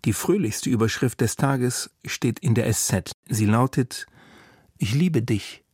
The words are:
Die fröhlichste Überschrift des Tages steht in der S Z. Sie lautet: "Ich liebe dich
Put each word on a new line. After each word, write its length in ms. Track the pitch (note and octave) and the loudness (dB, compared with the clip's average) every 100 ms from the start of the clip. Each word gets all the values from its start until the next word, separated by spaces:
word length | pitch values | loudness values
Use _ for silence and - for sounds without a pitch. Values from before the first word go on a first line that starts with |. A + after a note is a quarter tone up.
| - | 0
Die 80 | |
fröhlichste 560 | G#2 - G3 A#2 - - | 0 2 2 2 -2 -2
Überschrift 500 | A#2 A2 - B2+ - | 2 2 0 -2 0
des 160 | A#2 - | -2 0
Tages 560 | C#3 C3+ B2 - - _ - | 0 2 0 -2 -10 _ -12
steht 340 | - B2 - | -2 -2 0
in 160 | - A2+ | 0 2
der 120 | A#2 | 2
S 200 | A2+ - | 0 0
Z. 240 | G2 - - - | -2 -2 -16 -6
Sie 180 | A2 G#2 | 0 4
lautet: 640 | A2+ C3 - B2+ - - - - - - _ _ _ | 4 2 0 -2 -6 -14 -20 -20 -20 -20 _ _ _
"Ich 160 | F#2+ | -2
liebe 280 | B2+ F3+ D#3 | 2 2 0
dich 440 | A#2+ G#2+ - - _ | 0 -4 -4 -18 _